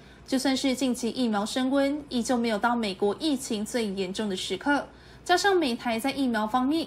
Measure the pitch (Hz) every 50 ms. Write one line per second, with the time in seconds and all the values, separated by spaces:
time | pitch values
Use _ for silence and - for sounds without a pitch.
0 | - - - - - - - 262 254 285 262 254 - 269 254 247 285 254 240 233
1 | - 226 - - 254 233 214 202 202 220 - 269 254 262 262 277 277 277 285 294
2 | 285 - 262 247 226 - 269 240 233 233 220 202 196 233 240 240 226 208 185 185
3 | - 202 196 - 302 320 285 247 - - 240 208 214 214 - 247 226 208 190 196
4 | 196 175 190 190 220 208 185 185 - - 190 185 - 277 285 269 - - - -
5 | - - - - - - 349 349 359 403 392 359 320 262 233 240 - 247 226 226
6 | 220 269 277 277 277 254 233 214 214 220 - 254 254 262 302 330 302